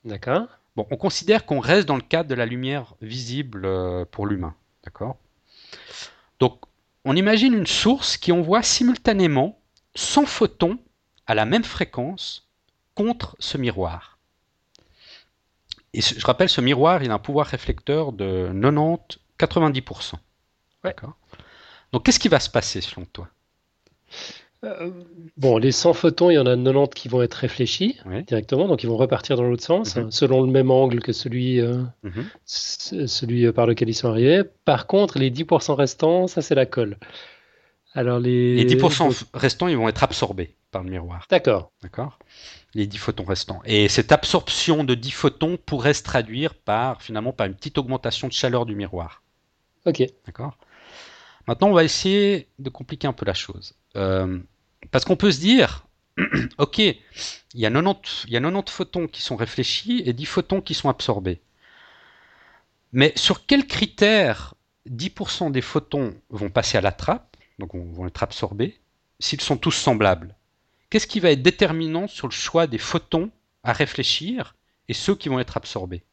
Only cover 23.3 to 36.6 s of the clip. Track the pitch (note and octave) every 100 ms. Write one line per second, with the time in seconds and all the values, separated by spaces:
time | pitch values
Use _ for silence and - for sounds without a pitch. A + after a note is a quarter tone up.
23.3 | _ _ _ _ _ _ _ _ - -
24.3 | - _ _ A3 F#3+ F3 F3+ F3 E3+ E3
25.3 | - C3+ A2 C3 B2+ E3+ - E3+ E3 F3
26.3 | D#3+ B2+ B2 B2+ C3+ C#3 - B2+ B2 A#2+
27.3 | - B2+ - B2 - G#3 - F#2+ F#2+ F3
28.3 | A2+ A2 C3+ F#3+ C3+ A2+ A2+ B2+ C3 -
29.3 | B2+ B2 A#2+ - F3+ G#3 A#2+ A2 - C3+
30.3 | C3 C3 C3 C3 C3 C3+ A#2+ A#2+ A2+ -
31.3 | A#2+ B2+ B2 A#2 B2 B2+ - G2+ F#2 F#3
32.3 | - - - - - - F#3 B2+ - A#2
33.3 | A#2+ A#2 A2+ A#2 A2+ A2+ A2+ B2 A2 B2+
34.3 | F3+ G3 _ - C3+ - G3 G3 C3+ C3
35.3 | B2 D#3+ E3 - C#3 C3+ - D#3+ F3+ F#3
36.3 | E3+ C#3+ C3+